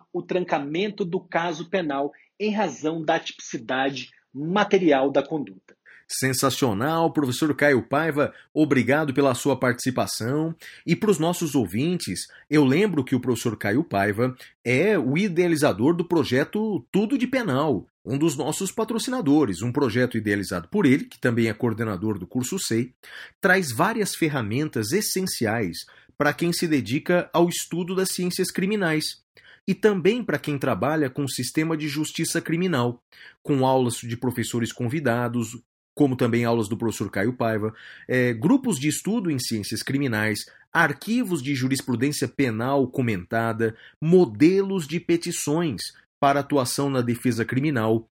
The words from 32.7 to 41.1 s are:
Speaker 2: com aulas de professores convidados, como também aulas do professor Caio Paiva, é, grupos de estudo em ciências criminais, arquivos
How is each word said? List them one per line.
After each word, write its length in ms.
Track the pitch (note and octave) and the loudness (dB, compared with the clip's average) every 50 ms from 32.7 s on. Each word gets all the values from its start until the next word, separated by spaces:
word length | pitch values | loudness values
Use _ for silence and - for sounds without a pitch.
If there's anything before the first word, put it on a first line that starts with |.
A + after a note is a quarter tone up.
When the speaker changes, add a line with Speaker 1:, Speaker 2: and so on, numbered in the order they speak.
| D#3+ B2 A#2+ B2 B2 - _ _ _ - - - - _ | 2 2 0 0 -2 -6 _ _ _ -20 -20 -20 -20 _
Speaker 2:
com 240 | - - D3 C3 C3 | -2 0 2 2 4
aulas 300 | C3 C3 C3 B2+ A#2+ A#2 | 4 4 4 2 2 -2
de 200 | - - A#2 A#2 | -4 -6 -8 -6
professores 560 | A#2 - B2 A#2 A#2+ A2 - - A#2+ A#2 A2+ | -4 -2 -2 -2 -2 -4 -2 -2 -2 -4 -4
convidados, 800 | - - B2 A#2 A#2+ C3+ B2 A#2+ A#2 A#2+ B2 A#2+ A#2 A#2+ A2+ G#2+ B2 A#2+ - _ _ _ _ _ _ | -4 -4 -4 -2 -2 0 0 0 0 0 0 -2 -2 -4 -4 -4 -8 -14 -18 _ _ _ _ _ _
como 220 | - D3 C3+ B2+ | 2 2 2 4
também 280 | B2 B2+ A#2 A2+ A#2+ A#2 | 2 2 2 2 2 2
aulas 240 | A#2 A#2 A#2 G#2+ G2+ | 2 2 0 0 -2
do 100 | A2+ F#2+ | -2 -2
professor 320 | A2+ A2 G#2+ - A2 F#2+ | -2 -2 -2 -2 -6 -4
Caio 260 | - G2+ G2 A#2+ B2 | -2 -2 0 0 0
Paiva, 380 | - A#2+ A2+ A2 G#2 G#2 A2 - - - - - - - | 0 0 0 0 0 -2 -4 -6 -10 -16 -20 -20 -16 -6
é, 260 | - B2 B2+ B2 B2 | 0 2 2 2 2
grupos 460 | A#2 A2 A#2 F3 C4 B3+ B3+ B3 F3+ B2+ | 0 0 2 4 4 4 2 -2 -2 -2
de 80 | C3+ D3+ | -2 -2
estudo 440 | D3 - - F3+ G#3+ A#3+ F#3+ E3+ | -2 -2 -2 -2 -2 0 0 -2
em 60 | D3 B2 | -2 -2
ciências 440 | - - A#2 G#2+ F#2+ - A2+ G#2 | -4 -4 -4 -4 -4 -6 -8 -6
criminais, 640 | - - C3+ C#3 C#3+ C3 A2 G#2+ G#2+ G#2+ G#2 G#2 - - - _ _ _ | -4 -4 -2 -2 0 0 0 0 0 0 -2 -4 -8 -12 -20 _ _ _
arquivos 720 | - D#3+ E3+ D3 C#3+ - - G3+ | 0 2 2 2 0 -4 -4 -2